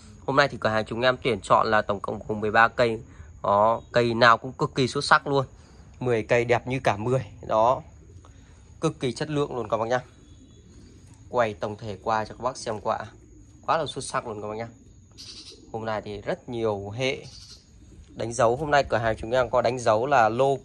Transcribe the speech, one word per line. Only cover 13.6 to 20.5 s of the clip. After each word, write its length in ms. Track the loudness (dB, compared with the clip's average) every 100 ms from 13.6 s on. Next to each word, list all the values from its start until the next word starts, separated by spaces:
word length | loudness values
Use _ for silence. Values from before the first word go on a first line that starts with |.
| -2
Quá 120 | -2
là 80 | -2
xuất 180 | -8
sắc 240 | -6 -6 -6
luôn, 140 | -8
các 60 | -8
bác 80 | -8
nhá. 120 | -10 -14 -20 -20 -20 -20 -20 -18 -20 -20 -14
Hôm 140 | -10 -6
nay 160 | -6 -6
thì 160 | -10
rất 280 | -8 -8 -8
nhiều 400 | -4 -2 -2 -6
hệ 360 | -4 -4 -4 -8 -18 -20 -20 -20 -20 -20 -20 -18 -10
đánh 180 | -6
dấu. 220 | 2 2 2
Hôm 160 | 2
nay 120 | 2
cửa 140 | 2 0
hàng 180 | 0 -2
chúng 140 | -2
em 180 | 0 2
có 120 | 2
đánh 180 | 2 0
dấu 260 | 2 2 4
là 240 | 4 4
lô 280 | 4 2